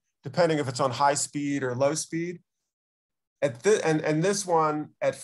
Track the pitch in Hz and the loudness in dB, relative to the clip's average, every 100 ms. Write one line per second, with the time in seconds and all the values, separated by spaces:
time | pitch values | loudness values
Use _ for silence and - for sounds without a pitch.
0 | _ _ 139 123 170 156 135 127 139 123 | _ _ -8 0 2 2 -2 -2 -2 2
1 | 143 147 - 151 143 143 127 120 139 156 | 2 2 -2 -6 -4 -2 -4 0 0 0
2 | - 165 175 175 _ _ _ _ _ _ | -6 -6 -6 -10 _ _ _ _ _ _
3 | _ _ _ _ 143 123 196 214 165 156 | _ _ _ _ -4 0 2 2 4 0
4 | 151 151 180 202 180 165 156 151 147 _ | 2 2 2 0 0 2 2 0 -6 _
5 | 139 - | -4 -4